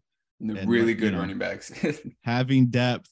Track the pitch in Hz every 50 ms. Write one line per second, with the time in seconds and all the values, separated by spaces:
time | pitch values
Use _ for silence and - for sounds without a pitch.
0 | _ _ _ _ _ _ _ - 113 110 107 98 95 104 117 117 117 113 113 104
1 | 110 107 95 87 85 92 98 98 95 92 - - - - - - - 165 143 -
2 | - - - _ - 120 117 123 131 127 135 131 131 123 117 123 123 123 120 -
3 | - _